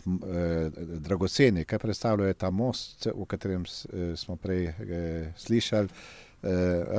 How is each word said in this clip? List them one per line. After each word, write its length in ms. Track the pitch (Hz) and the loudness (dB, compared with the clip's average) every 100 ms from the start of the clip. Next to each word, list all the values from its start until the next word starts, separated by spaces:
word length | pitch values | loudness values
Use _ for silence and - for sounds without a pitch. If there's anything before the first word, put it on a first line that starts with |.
| 92 | 0
m-, 140 | 92 90 | -2 -2
eh, 440 | 87 85 82 80 73 82 82 | -2 0 0 0 -4 -8 -6
dragoceni, 680 | 76 95 92 - 135 90 78 | 0 2 2 6 6 6 0
kaj 140 | 107 | -2
predstavljajo 540 | 113 98 120 104 98 | -2 0 2 4 2
ta 160 | 92 95 | 2 0
most, 580 | 92 127 131 - - 113 | 0 0 -2 -6 -6 -4
o 120 | - 95 | -4 -4
katerem 400 | 98 98 92 85 | -4 -2 -2 -4
s-, 200 | - - | -8 -8
eh, 220 | 98 87 82 | -4 -4 -4
smo 200 | - 87 | -6 -6
prej, 300 | 92 92 87 | -2 0 0
eh, 680 | 85 101 85 82 82 82 85 | -4 -6 -4 -2 -4 -6 -6
slišali. 520 | - 117 - 107 98 - - - - - | 2 2 4 2 2 -2 -18 -20 -20 -8
Eh, 400 | 95 92 90 87 - | 0 2 4 2 2